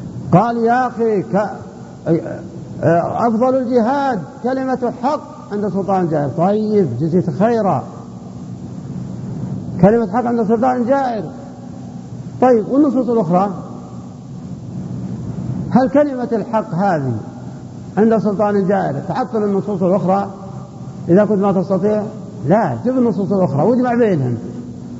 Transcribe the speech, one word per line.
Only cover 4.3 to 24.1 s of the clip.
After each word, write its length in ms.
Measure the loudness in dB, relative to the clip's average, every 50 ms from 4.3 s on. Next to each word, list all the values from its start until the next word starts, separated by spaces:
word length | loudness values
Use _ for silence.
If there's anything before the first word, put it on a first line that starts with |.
| -10 -6 -4
كلمة 500 | -2 -2 -2 -2 -2 -2 -2 -2 -4 -4 -2 -2
حق 500 | -2 -2 -2 -4 -10 -16 -16 -12 -6 -4
عند 140 | -2 -2
سلطان 400 | -2 -2 -2 0 0 2 2 2
جائر." 220 | 2 0 0 0 -2 0
طيب، 500 | 0 2 2 2 2 0 2 2 2 2 2 0 -2
جزيت 300 | 0 2 2 2 2 2
خيرا، 540 | 0 2 2 2 2 2 2 2 0 0 -2 -6 -12 -14 -14 -14 -14 -14 -14 -14 -14 -14 -12 -12 -12 -12 -12 -12 -12 -12 -10 -10 -10 -8 -8 -8 -8 -8 -8 -8 -6 -6 -6 -6 -6 -6 -6 -6 2 4
كلمة 300 | 6 6 6 4 2 0
حق 140 | 0 -2 0
عند 220 | 0 0 0 2
سلطان 380 | 2 2 2 2 2 2 0 2
جائر. 380 | 2 2 2 2 0 -2 -4 -6 -8 -10 -12 -14 -14 -16 -14 -14 -14 -14 -14 -14 -12 -12 -14 -12 -12 -12 -12 -12 -12 0 2
طيب، 240 | 4 6 6 4 4 2
والنصوص 380 | 4 4 4 4 4 2 0 2
الأخرى؟ 400 | 2 2 2 4 4 4 2 2 -2 -6 -10 -12 -12 -14 -14 -14 -14 -14 -14 -14 -14 -16 -14 -14 -14 -12 -12 -12 -12 -12 -10 -10 -10 -10 -8 -8 -8 -8 -6 -8 -8 -8 -6 -8 -6 -6 -6 -6 -4 -4 -2 2
هل 200 | 4 4 4 6
كلمة 380 | 6 4 4 4 2 -2 -2 -2
الحق 440 | -2 -2 -2 0 -2 -2 -2 -2 -2
هذه 380 | 0 2 2 2 2 0 0 -2 -4 -6 -8 -12 -12 -14 -12 -14 -14 -14 -14 -14 -14 -14 -4 2
عند 200 | 4 4 6 4
سلطان 500 | 4 2 0 0 2 2 2 2 2 2
جائر 280 | 2 2 2 0 0 -2 -4 -4
تعطل 360 | -4 -2 -2 -2 -2 -2 0 0
النصوص 400 | 2 2 0 0 -2 -2 0 2
الأخرى 460 | 4 4 4 4 2 2 2 0 -4 -8 -12 -14 -12 -12 -14 -14 -14 -14 -14 -14 -12 -12 -8 2 4
إذا 160 | 6 6 6
كنت 140 | 6 4 2
ما 120 | 4 2
تستطيع؟ 520 | 2 2 2 2 0 0 2 2 0 0 -2 -4 -8 -12 -14 -14 -12 -6 0
لا، 300 | 2 4 4 4 2 -2 -2 -2
جيب 140 | 0 2
النصوص 340 | 2 2 2 2 0 0 0
الأخرى 320 | 2 2 2 2 2 2 4
واجمع 300 | 4 4 4 2 2 4
بينهم، 440 | 4 4 4